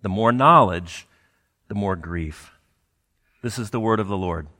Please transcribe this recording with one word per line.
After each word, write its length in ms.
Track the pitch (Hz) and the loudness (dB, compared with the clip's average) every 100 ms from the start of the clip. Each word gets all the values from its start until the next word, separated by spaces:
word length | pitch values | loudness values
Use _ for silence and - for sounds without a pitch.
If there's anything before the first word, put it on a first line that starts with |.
The 60 | 101 | -4
more 240 | 98 113 | 0 2
knowledge, 760 | 123 139 170 110 87 87 - - _ _ _ _ _ _ | 4 6 6 6 0 -8 -16 -20 _ _ _ _ _ _
the 80 | 101 | -6
more 220 | 101 92 | -4 -4
grief." 560 | 80 85 78 76 - _ _ _ _ _ _ _ _ _ | -6 -8 -8 -10 -20 _ _ _ _ _ _ _ _ _
This 180 | 120 110 | -10 -8
is 120 | 107 | -6
the 100 | 120 | -4
word 180 | 110 110 | 0 0
of 80 | 98 | 0
the 80 | 101 | -4
Lord. 320 | 92 82 76 _ | -4 -6 -8 _